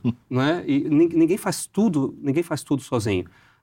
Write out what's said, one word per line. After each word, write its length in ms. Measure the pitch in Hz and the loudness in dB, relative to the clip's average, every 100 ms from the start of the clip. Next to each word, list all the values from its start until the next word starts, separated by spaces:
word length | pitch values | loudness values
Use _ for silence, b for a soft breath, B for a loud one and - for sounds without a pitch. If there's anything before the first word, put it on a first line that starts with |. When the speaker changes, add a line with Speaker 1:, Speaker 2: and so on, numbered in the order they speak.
| 123 | -2
Speaker 1:
<laughs> 160 | 120 - | -4 -4
Speaker 2:
não 140 | 127 | 0
é? 200 | 139 175 - | 0 0 0
E 200 | 139 - | 0 2
nin-, 180 | 151 170 | 4 4
ninguém 240 | 165 165 214 | 2 0 0
faz 260 | 196 - - | -2 -6 -4
tudo, 480 | - 220 151 131 - | 0 0 2 -2 -2
ninguém 220 | 143 143 | -2 -2
faz 200 | 175 151 | -2 -6
tudo 200 | - 139 | -2 -4
sozinho. 420 | - 123 107 92 85 b b b | 0 -2 0 0 -2 b b b